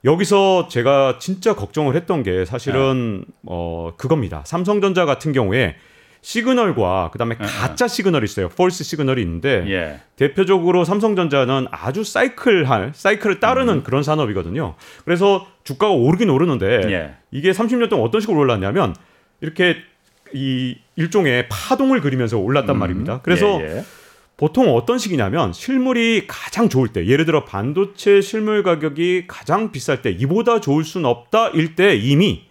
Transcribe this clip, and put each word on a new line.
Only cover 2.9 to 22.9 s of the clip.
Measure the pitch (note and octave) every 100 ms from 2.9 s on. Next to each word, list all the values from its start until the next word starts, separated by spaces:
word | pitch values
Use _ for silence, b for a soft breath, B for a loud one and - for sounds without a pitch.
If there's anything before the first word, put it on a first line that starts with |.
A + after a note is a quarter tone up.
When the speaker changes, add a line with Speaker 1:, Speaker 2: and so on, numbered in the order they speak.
| C3 A#2 G2 -
Speaker 2:
예. | - -
Speaker 1:
어, | F2 E2+ E2 E2+ -
그겁니다. | C3 D#3+ G2 D#2 D2
삼성전자 | E3+ F3+ G#3 G3 F#3 E3
같은 | C3+ D#3
경우에 | C#3 G2 A#2 G2+ - b b b b
시그널과 | - A3+ A#3 B3+ G#3+ A2+ F#2 F#2+ E2
그다음에 | - A#2 A2+
Speaker 2:
예, |
예. | G#2
Speaker 1:
가짜 | G#2 B2 D#2 A#3+
시그널이 | - F#3 D#3 G#2+
있어요. | - F2+
폴스 | - F3+ F3+
시그널이 | D3+ D#3 C3+ C3
있는데 | F2+ E2 C3+ A#2 F#2
Speaker 2:
예. | F#2+ D#2+ C#2+ _ _
Speaker 1:
대표적으로 | C#3+ G3 F#3 F#3+ E3+ F3+ E3
삼성전자는 | G3+ A3 G3 E3+ C#3 B2+ C3+ B2+
아주 | D2+ F#2 D#3
사이클할, | G#3 - B3+ - B3+ F#3+ C3 A2+ G#2
사이클을 | D3+ G3 G#3 A3 F#3+
따르는 | A3+ C4 B3
Speaker 2:
음. | D#3
Speaker 1:
그런 | - C3+
산업이거든요. | D3 D#3 B2 F#2+ E2 A#2 A#2+ D2+ B B -
그래서 | F3 G3+ G3 - _
주가가 | - C#3 G#3+
오르긴 | E3 B2 F3+ A3
오르는데 | C3+ F3 B2+ F#2+ A#2 G2+
Speaker 2:
예. | F#2 D2+ D2 _
Speaker 1:
이게 | C3 E3+
삼십 | F#3 A3+ A#3+
년 | A3+
동안 | F#3 A2+
어떤 | G#3+
식으로 | G#3+ D#3
올랐냐면 | C3+ A2 F#2+ D#3+ B2+ E2 b b b _
이렇게 | D#3 D#3+ F3+ D#3+ - _ _ _ -
이 | C3+ C3+ B2+ B2+ B2 _ -
일종의 | E3 G3+ D#3+ B2 A#2+
파동을 | - - C4 C4+ C4
그리면서 | C#3+ B2+ A#2 A#2
올랐단 | G2 C#3 - A#2+
Speaker 2:
음. |
Speaker 1:
말입니다. | G2